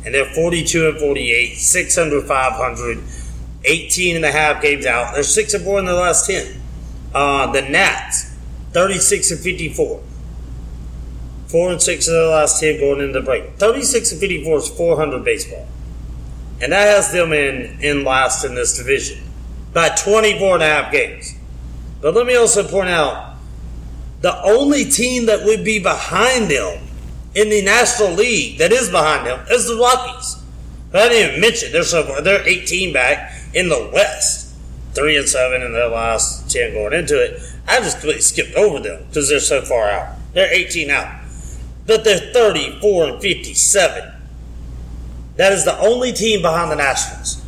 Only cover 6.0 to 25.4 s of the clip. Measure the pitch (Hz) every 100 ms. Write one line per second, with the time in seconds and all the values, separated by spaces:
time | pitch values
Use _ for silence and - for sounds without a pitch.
6 | 180 160 - 185 - - - - - -
7 | - 135 143 139 127 139 135 160 185 107
8 | - - - - - - - 165 190 185
9 | - 190 - 156 180 180 151 - 135 -
10 | - - - - - - - - - -
11 | - - - - - 165 180 170 - 165
12 | 160 165 160 156 147 - 156 143 139 139
13 | 139 131 131 120 - - 208 269 - 233
14 | 220 160 196 170 151 151 - - 170 151
15 | 151 127 120 110 - 90 - - - -
16 | - - - - - - 127 180 208 202
17 | - 175 165 151 139 127 117 - 147 143
18 | 139 131 131 - 139 123 117 - 123 135
19 | - - - - - - - 170 160 -
20 | 202 220 220 175 190 175 156 151 131 139
21 | 107 - - - - - - - - -
22 | 147 202 247 247 226 202 180 180 185 175
23 | 139 - - - - - - - - -
24 | - - 180 - 190 226 285 294 226 -
25 | 247 254 226 208